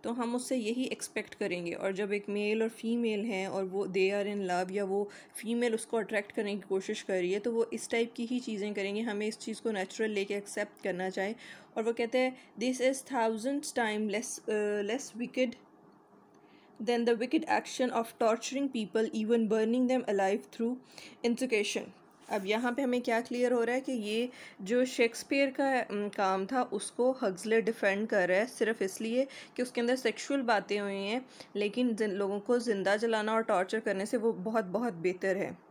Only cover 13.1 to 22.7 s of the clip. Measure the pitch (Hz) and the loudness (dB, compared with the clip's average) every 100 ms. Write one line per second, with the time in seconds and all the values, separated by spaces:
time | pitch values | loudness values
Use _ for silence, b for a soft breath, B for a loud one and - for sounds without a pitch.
13.1 | 269 226 226 233 285 285 - 226 208 214 | 0 2 0 -2 -2 -2 -2 0 0 0
14.1 | 202 - - - 214 208 208 202 233 - | -2 -4 -8 -2 0 0 0 -2 -4 -6
15.1 | 214 247 - 254 - - - - - - | -8 -6 0 0 -2 -18 -20 -20 -20 -20
16.1 | - - - B B B - 220 240 233 | -20 -20 -20 B B B -8 0 2 4
17.1 | 233 254 311 - 214 - - 254 - 226 | 2 2 0 2 -2 -2 -2 0 0 -4
18.1 | - 226 226 - 262 277 247 208 220 220 | 0 2 2 -2 -2 -2 -2 -2 0 0
19.1 | 220 214 233 220 220 220 247 247 254 247 | 0 2 4 4 2 4 4 4 2 2
20.1 | 202 190 214 - - 233 254 B B B | 2 4 2 -4 -2 -2 -2 B B B
21.1 | B 240 240 254 220 208 226 - - - | B 0 0 2 2 0 -2 -6 -16 -20
22.1 | - - 214 190 214 247 | -20 -6 -4 0 0 0